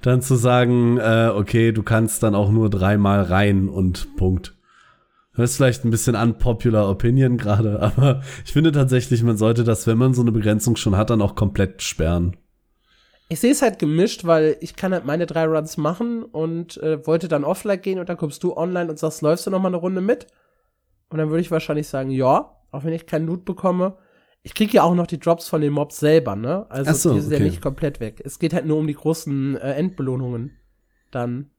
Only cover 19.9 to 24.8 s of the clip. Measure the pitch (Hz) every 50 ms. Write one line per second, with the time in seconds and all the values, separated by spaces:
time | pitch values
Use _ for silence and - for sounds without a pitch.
19.9 | 190 185 185 202 247 294 - _ _ _ _ _ _ _ _ _ _ _ _ _
20.9 | _ _ _ _ - 156 156 151 151 165 175 - 165 160 160 - 151 151 151 -
21.9 | - 135 135 131 135 131 131 127 135 185 294 - _ _ _ _ - 143 139 165
22.9 | 160 165 165 - - 156 160 160 175 180 180 - 185 185 - 190 180 180 180 190
23.9 | 190 - _ _ _ _ _ _ _ _ _ - - - 214 208 - 214